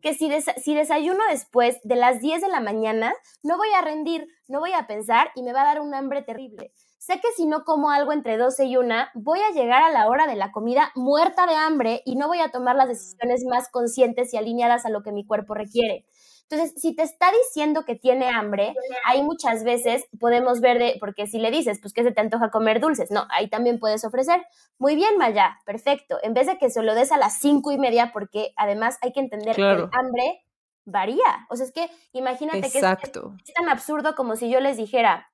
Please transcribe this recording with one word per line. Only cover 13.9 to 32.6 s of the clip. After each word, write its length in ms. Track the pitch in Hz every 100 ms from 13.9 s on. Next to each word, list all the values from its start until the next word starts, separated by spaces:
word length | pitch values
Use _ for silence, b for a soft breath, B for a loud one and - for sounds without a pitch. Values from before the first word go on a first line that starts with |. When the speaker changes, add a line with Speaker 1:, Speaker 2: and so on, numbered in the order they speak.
| 233 240 233 247
Speaker 1:
y 40 | 233
alineadas 480 | 214 233 240 240 240
a 40 |
lo 140 | 208
que 100 | 208
mi 120 | 208 208
cuerpo 280 | 214 208
requiere. 520 | 208 208 233 233 190 _ b b b _
Entonces, 320 | 269 330 -
si 140 | 330 320
te 80 |
está 260 | 311 - 359
diciendo 520 | 440 494 - 302 302
que 120 | 311 240
tiene 340 | 254 254 254
hambre, 440 | 233 208 196 208 294 254 254 240
ahí 160 | 254
muchas 420 | 294 330 262 226 220
veces 400 | 240 233 247 - 214
podemos 420 | 233 240 247 247
ver 180 | 247 240
de, 160 | 240 -
porque 280 | 208 - 208
si 120 | 226
le 120 | 226
dices, 280 | 285 247 202
pues, 120 | 202
"¿qué 100 | -
se 80 | 240
te 80 | 240
antoja 300 | 226 233 220
comer 280 | 220 220 220
dulces?". 320 | 302 294 175
No, 140 | - -
ahí 180 | 175 208
también 300 | 214 240 233
puedes 260 | 220 214 220
ofrecer. 400 | 247 262 349 359 b b _
"Muy 160 | 269 302
bien, 220 | 403 415
Maya, 400 | 254 208 185 - -
perfecto". 520 | 208 277 285 _ 180
En 100 | 220
vez 140 | 226 285
de 100 | 370
que 120 | 277
se 140 | -
lo 120 | 220 220
des 160 | 269
a 60 | 302
las 220 | 220 -
cinco 320 | 285 285 262
y 60 | 277
media, 340 | 269 233 233
porque 400 | 220 196 208 214 -
además 420 | 208 202 226 240
hay 100 | 254
que 80 | 254
entender 440 | 269 214 214 214 196
que 80 | 190
el 80 |
Speaker 2:
Claro. 80 | 175
Speaker 1:
hambre 500 | 247 254 240 269 359 _ _ _ _ -
varía. 640 | 196 196 277 494 - -
O 60 | 240
sea, 80 | 254
es 80 |
que 160 | 320 330 B B
imagínate 580 | 254 254 254 302 320